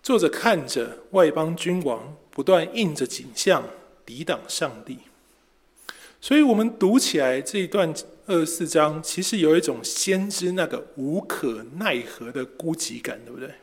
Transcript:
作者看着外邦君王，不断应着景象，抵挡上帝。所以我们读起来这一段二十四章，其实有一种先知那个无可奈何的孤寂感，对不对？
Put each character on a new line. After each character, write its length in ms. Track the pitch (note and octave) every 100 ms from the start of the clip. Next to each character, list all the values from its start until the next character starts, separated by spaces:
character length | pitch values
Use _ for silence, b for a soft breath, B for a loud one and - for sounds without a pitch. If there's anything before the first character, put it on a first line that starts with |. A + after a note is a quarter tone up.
作 160 | - A#3
者 100 | E3+
看 400 | - A#3 F#3 C3
着 300 | B2+ A#2 - -
外 180 | F#3+ D#3+
邦 260 | D#3 D#3+ E3+
君 260 | F3 F3+
王， 320 | C#3+ A2+ B2+ D3+ _
不 120 | -
断 260 | C#3 F3+ E3 A#3
应 180 | G3
着 120 | D3 B2+
景 220 | - C3
象， 300 | - G3 D#3+ A#2 - - _
抵 180 | - A#2+
挡 160 | - A#2+ -
上 360 | - D3+ A2+
帝。 140 | A2 B2+ - _ _ _ _ _ _ _ B B B B
所 160 | - D4
以 60 |
我 100 | C#4+
们 180 | G#3+ A3 A#3
读 200 | F#3+ B3+
起 180 | - D#3+
来 240 | C3 C3
这 200 | C#3 G#3
一 60 | F3+
段 280 | - E3 D#3 - - -
二 140 | F3
十 60 | D#3
四 220 | - D#3+
章， 340 | D#3+ D3+ D#3
其 200 | - -
实 160 | F#3 G#3+
有 180 | D#3 E3
一 40 |
种 180 | D#3 B2+
先 460 | - - G3 F#3+ G3+
知 240 | G3+ F3+
那 140 | F#3 E3
个 200 | - - -
无 260 | C3+ F3
可 420 | - - C3 A2 A#2 D#3
奈 240 | G#3+ B2+
何 280 | A2+ - A#2
的 140 | C3+
孤 320 | B2+ - E3 D#3+
寂 240 | - A#2+
感， 180 | - -
对 80 | A#2+
不 80 | B2
对？ 80 | C3+ -